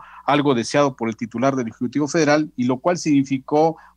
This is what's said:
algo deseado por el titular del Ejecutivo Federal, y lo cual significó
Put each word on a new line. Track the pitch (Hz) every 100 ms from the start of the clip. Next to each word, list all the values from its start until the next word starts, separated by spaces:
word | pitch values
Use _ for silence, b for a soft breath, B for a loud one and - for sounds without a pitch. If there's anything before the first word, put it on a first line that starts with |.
| B B -
algo | 143 143 120
deseado | 110 147 143 131
por | 113
el | 110
titular | 113 117 135 131
del | 113
Ejecutivo | - 123 139 147
Federal, | 170 147 151 151 -
y |
lo | 123 131
cual | 180 180
significó | 165 143 135 131 - 151 160 160 B